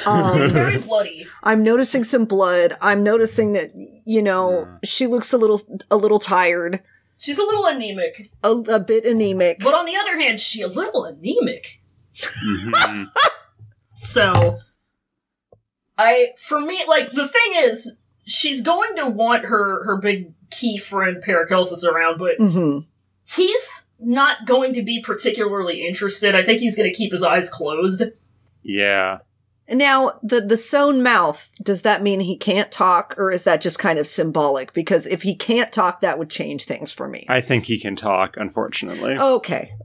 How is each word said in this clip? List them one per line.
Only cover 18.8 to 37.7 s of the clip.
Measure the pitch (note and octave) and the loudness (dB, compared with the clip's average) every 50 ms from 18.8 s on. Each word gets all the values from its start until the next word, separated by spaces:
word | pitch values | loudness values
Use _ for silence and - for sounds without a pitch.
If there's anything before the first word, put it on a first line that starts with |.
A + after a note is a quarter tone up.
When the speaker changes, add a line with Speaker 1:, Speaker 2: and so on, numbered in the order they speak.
| G4 A4 F#4+ | 0 -2 -4
Speaker 2:
to | E4 D4 | -4 -4
want | B3+ G#3 G3+ A3+ A3+ A#3+ A3+ - | -2 0 0 2 2 2 0 0
her, | - A#3 G#3 G3+ G3 F#3+ - - | 0 0 0 0 0 -2 -4 -4
her | G#3 G3 | -4 -4
big | G3 G3 G3+ G3 F#3 F3 - - _ _ - | -2 0 0 -2 -2 -4 -10 -16 _ _ -16
key | - - A#3+ A#3 G#3 G3+ | -10 -6 -6 -6 -6 -6
friend | - - G3+ G3 F#3+ F#3 F3+ F3+ - | -8 -6 -4 -2 -2 -2 -4 -4 -4
Paracelsus | G#3 F#3 E3+ E3 - F#3 F#3 F3+ F3+ F3 E3+ F3 | -2 0 0 0 2 2 0 0 0 -2 -2 0
around, | E3+ D#3+ E3 E3 E3 E3 E3 | 0 2 2 2 0 0 0
but | F#3 F3 E3 - | 0 -2 2 2
Speaker 1:
Mm-hmm. | A3 G3 E3 F#3 F3 D3+ C#3+ C#3+ D#3 _ _ _ _ _ _ _ _ | 2 2 4 4 2 2 0 -2 -4 _ _ _ _ _ _ _ _
Speaker 2:
he's | - - - F#4 F#4+ G#4+ - - - - - - - _ - | -6 -2 0 0 2 0 -2 -4 -4 -6 -8 -8 -10 _ -8
not | A3+ A#3 A#3+ C4+ C#4 D4 C#4+ - A3 | -4 -2 2 2 2 2 2 0 0
going | A3+ B3 C4 C4 C4 B3+ | 2 2 2 2 0 -2
to | A#3+ G3 | -2 -4
be | G3 A#3 A#3 A#3 | -4 -4 -6 -6
particularly | - G3+ G#3 - A#3 - - G#3+ G3+ G3+ G3 F3+ F3 E3 - E3+ | -6 -6 -4 -2 -2 -2 -2 -2 -2 -2 -4 -4 -4 -6 -6 -6
interested. | F3 F#3+ - G3+ G3 - - G#3 G3 F#3+ | -6 -6 -4 -4 -4 -2 0 0 2 2
I | F#3 F#3 | 2 4
think | A3+ A#3 A3+ | 2 2 2
he's | A#3+ A3+ G3 | 0 0 0
gonna | G#3+ G3 F3+ - | 0 0 -2 -2
keep | - G#3+ F#3+ F#3 | -4 -4 -4 -2
his | F3 F#3 | 0 0
eyes | E3 E3+ F#3 F3+ - | 2 2 2 0 -2
closed. | - - D#3 D3 D3+ D#3 F3+ G3 F#3 F#3 A#3 - - _ _ _ _ _ _ _ _ _ - | -6 -6 -6 -4 -2 0 0 0 0 0 -2 -4 -6 _ _ _ _ _ _ _ _ _ -10
Speaker 3:
Yeah. | - G2 G2+ G2+ G2+ G2 G2 F#2+ F#2 F#2+ - _ _ _ _ _ _ _ _ _ - | -6 -2 0 0 2 2 2 0 0 -2 -8 _ _ _ _ _ _ _ _ _ -4
Speaker 1:
Now, | A3 B3+ C#4+ C#4 C4+ C4+ C4+ - - - - | 0 2 2 4 4 4 2 0 -2 -4 -4
the, | G#3 B3 A#3+ | 0 0 0
the | G3+ G3+ A3+ | 2 2 0
sewn | A3+ - - - C#4+ C#4+ C#4+ C#4+ B3+ B3 | 0 0 2 2 2 4 4 4 2 2
mouth, | B3 A#3 G3 F3 D#3+ G3 - - - - - G3 | 4 4 4 2 2 -2 -4 -10 -20 -18 -10 -4
does | - G3 F3+ - | -4 -4 0 2
that | A3 G#3 E3+ G3+ | 0 0 2 0
mean | G#3 G3 F#3+ | 0 0 0
he | G3 F3 F#3+ | -2 -4 -4
can't | - - G#3+ F3+ G3 G#3 - - | -4 -2 -2 0 0 0 0 0
talk, | - G3 F#3 F3+ E3+ - - - - | 2 2 4 4 2 0 -2 -4 -4
or | G3 F#3+ | -2 -2
is | F#3 F3+ - | -2 0 2
that | F#3 E3+ - | 2 2 2
just | - F3 E3 - | 2 -2 -2 -2
kind | - G3 D#3+ D3+ | 0 0 0 0
of | D3+ - | 0 0
symbolic? | - - D#3+ D#3+ D3 E3+ D3 C#3+ C#3 C3+ C3 - - | 2 2 0 0 0 0 2 2 0 -2 -4 -6 -6
Because | E3+ D#3+ - G3 E3 - | -4 -2 0 0 0 0
if | - F#3+ E3 - | 0 -4 -4 -2
he | G3 F3+ | -4 -4
can't | - - - A#3 A#3+ A#3 - - | -4 -2 0 0 0 0 0 0
talk, | G#3+ F#3 F3+ F3 - | 0 0 0 0 0
that | - F3+ D3 D3+ | -2 -2 -2 -2
would | E3 D#3 | -6 -8
change | - - D#3+ D3 D3 C#3 - | -8 -8 -8 -8 -8 -8 -8
things | - C#3 - - - - | -8 -8 -8 -8 -10 -10
for | - C3 | -8 -10
me. | C3+ B2+ - - - | -10 -12 -10 -4 -2
Speaker 3:
I | B2+ B2+ | 0 0
think | B2 - C3+ A#2 - | 0 0 0 0 0
he | - | -2